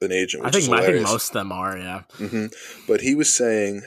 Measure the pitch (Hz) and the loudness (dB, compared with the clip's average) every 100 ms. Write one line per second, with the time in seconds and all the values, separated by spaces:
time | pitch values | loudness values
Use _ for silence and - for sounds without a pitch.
0 | 95 92 92 - 127 190 139 117 95 90 | -2 0 0 -2 0 0 4 4 4 4
1 | 98 113 - 110 98 92 95 95 92 95 | 2 0 -2 -4 -6 -4 -6 -6 -8 -10
2 | - - 104 113 110 - - - - 107 | -12 -12 -6 -4 -6 -10 -20 -14 0 2
3 | 131 147 147 - 120 110 101 101 | 4 2 2 2 2 2 0 -4